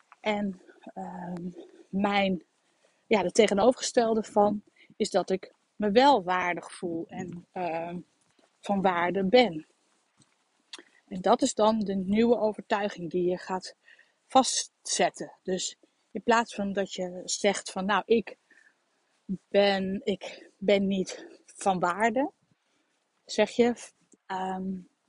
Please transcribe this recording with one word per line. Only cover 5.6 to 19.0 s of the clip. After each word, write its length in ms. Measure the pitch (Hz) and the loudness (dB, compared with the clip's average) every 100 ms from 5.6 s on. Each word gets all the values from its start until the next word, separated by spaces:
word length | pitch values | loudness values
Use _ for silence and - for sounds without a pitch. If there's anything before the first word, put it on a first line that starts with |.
| _ - | _ -4
me 120 | 208 | 2
wel 320 | 208 277 247 | 6 6 6
waardig 500 | 180 185 180 170 - | 4 0 0 -4 -8
voel 340 | - 175 165 - | -10 -8 -6 -8
en, 380 | 180 180 175 180 | -10 -10 -12 -12
ehm, 460 | 190 175 165 170 175 - _ _ _ _ _ | -8 -6 -4 -6 -10 -14 _ _ _ _ _
van 220 | - 196 | -4 0
waarde 420 | 190 175 175 180 | 2 2 0 0
ben. 420 | 190 247 226 160 - _ _ _ _ _ _ _ _ _ _ - - _ - | 4 6 6 2 -12 _ _ _ _ _ _ _ _ _ _ -20 -20 _ -14
En 120 | 190 | -4
dat 220 | 185 240 | 2 2
is 120 | 262 | 2
dan 260 | - 214 220 | 2 2 2
de 140 | 202 | -2
nieuwe 440 | 196 185 208 233 220 | -4 0 2 2 2
overtuiging 720 | 214 208 - 208 202 185 170 | 0 -4 -4 -4 -4 -6 -6
die 200 | 180 180 | -2 -2
je 80 | 180 | -2
gaat 380 | - 185 - - _ - _ _ _ | -4 -8 -8 -18 _ -20 _ _ _
vastzetten. 1080 | 262 247 - - _ - - 175 - 156 - | 2 2 0 -6 _ -6 -2 -2 -2 -12 -12
Dus 340 | - 185 - - _ _ _ | -6 -6 -6 -12 _ _ _
in 120 | 214 | -6
plaats 320 | - 233 233 | 0 2 0
van 180 | - 202 | -4 -6
dat 200 | 196 190 | -4 -4
je 300 | - 180 180 | -4 -8 -8
zegt 460 | - - 202 190 - | -8 -2 0 0 -4
van, 140 | 196 | -6
"Nou, 180 | 190 - - | -2 -2 2
ik 300 | 233 - - _ _ _ _ _ _ | 0 0 -10 _ _ _ _ _ _